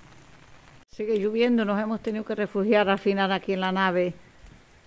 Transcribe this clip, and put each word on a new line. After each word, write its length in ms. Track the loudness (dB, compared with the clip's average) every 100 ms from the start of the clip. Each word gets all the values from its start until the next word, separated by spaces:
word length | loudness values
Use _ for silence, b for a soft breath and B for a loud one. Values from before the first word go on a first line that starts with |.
| -20 -20 -20 -20 -20 -20 -20 -20 -20 -10
Sigue 220 | -2 0
lloviendo, 460 | 0 2 2 2 2
nos 160 | -2
hemos 180 | -2 -4
tenido 220 | -4 -6
que 120 | -4 -4
refugiar 520 | -2 0 2 4 4
al 100 | 2
final 320 | 0 0 0
aquí 220 | 0 -2
en 80 | -2
la 100 | -2
nave. 420 | 0 0 2 -2 -4 -16 -20 -20 -20 -20 -20